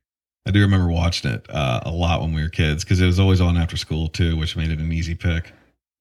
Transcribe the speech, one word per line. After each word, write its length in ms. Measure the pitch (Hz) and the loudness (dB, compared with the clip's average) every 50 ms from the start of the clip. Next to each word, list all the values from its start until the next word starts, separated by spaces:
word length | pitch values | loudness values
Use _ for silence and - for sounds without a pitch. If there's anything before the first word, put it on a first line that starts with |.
| _ _ _ _ _ _ _ _ - | _ _ _ _ _ _ _ _ -6
I 60 | - | 0
do 100 | 95 104 | 2 4
remember 260 | 101 98 98 92 90 87 | 4 4 4 4 2 2
watching 400 | 85 85 85 85 85 - - 69 | 0 0 0 0 -2 -2 -4 -4
it, 140 | 58 55 - - | -6 -6 -8 -8
uh, 320 | - 76 69 65 64 - - | -6 -4 -2 -2 -2 -4 -4
a 60 | - | -6
lot 300 | 80 85 87 82 80 76 | -4 -2 0 0 0 0
when 120 | - 80 80 | -2 -2 -2
we 80 | 78 | -2
were 80 | 76 80 | -4 -4
kids, 340 | - - 85 76 76 76 - | 0 0 0 0 0 -2 -2
'cause 160 | - 95 90 | 0 2 2
it 60 | 92 | 4
was 140 | 92 90 90 | 4 4 4
always 200 | 95 95 95 90 | 4 4 4 4
on 160 | 87 87 87 87 | 4 4 2 2
after 200 | 85 80 - - | 0 0 -2 -6
school, 300 | - - 82 78 80 78 | -6 -6 -4 -4 -4 -4
too, 280 | - - 95 82 80 | -2 0 0 0 0
which 200 | 80 78 76 - | -2 -2 -4 -4
made 160 | 85 80 80 | -4 -2 -2
it 80 | 80 76 | -2 -4
an 120 | 80 82 | -4 -4
easy 240 | 82 82 82 82 85 | -2 -4 -4 -4 -6
pick. 380 | - - 87 82 82 80 - - _ _ _ _ _ _ _ _ _ | -4 -2 -2 -2 -2 -6 -8 -16 _ _ _ _ _ _ _ _ _